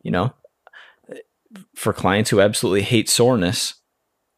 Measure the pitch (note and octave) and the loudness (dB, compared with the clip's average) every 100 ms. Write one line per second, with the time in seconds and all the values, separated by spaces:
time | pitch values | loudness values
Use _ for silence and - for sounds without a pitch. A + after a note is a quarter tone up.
0 | - F2+ A2+ - _ _ _ - - _ | -6 -4 -4 -6 _ _ _ -20 -20 _
1 | - - - _ _ - - - A2+ - | -20 -20 -20 _ _ -20 -20 -8 -6 -2
2 | F#2+ G2 G#2+ G#2+ G2+ - A2 G2 G2+ A2+ | 0 0 2 2 2 2 0 0 2 0
3 | - - A#2+ B2 F2 A#2 - - _ _ | 0 2 2 2 0 -2 -6 -10 _ _
4 | _ _ _ | _ _ _